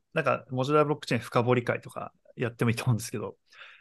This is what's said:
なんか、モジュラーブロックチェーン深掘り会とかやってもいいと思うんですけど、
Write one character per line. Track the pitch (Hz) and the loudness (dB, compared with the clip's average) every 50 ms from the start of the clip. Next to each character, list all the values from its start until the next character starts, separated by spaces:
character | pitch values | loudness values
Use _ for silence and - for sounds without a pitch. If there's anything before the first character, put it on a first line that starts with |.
| _ _ | _ _
な | - 127 | -6 -2
ん | 127 | 0
か、 | 127 123 123 - - | 0 0 -2 -4 -6
モ | 131 127 131 | -4 -4 0
ジ | 135 | 4
ュ | 151 | 4
ラ | 151 | 4
ー | 151 | 4
ブ | 147 | 4
ロ | 151 | 0
ッ | 143 | -2
ク | - | -2
チ | - 139 | -2 -2
ェ | 117 | -2
ー | |
ン | |
深 | - - - 123 113 | -2 0 0 0 4
掘 | 123 123 | 4 2
り | 123 117 | 2 2
会 | - 113 - | 0 -2 -4
と | - - | -6 -10
か | - - - - - _ _ _ _ | -12 -10 -10 -12 -14 _ _ _ _
や | - 127 117 | -6 -6 -6
っ | |
て | 117 - 127 | -2 0 0
も | 117 | 2
い | 113 | 2
い | |
と | - - | 2 2
思 | 131 | 0
う | 117 | 0
ん | 104 | 0
で | - | -2
す | - | -6
け | - 107 | -8 -8
ど、 | - 101 - _ _ _ - - - - - - | -8 -8 -12 _ _ _ -20 -20 -20 -20 -20 -20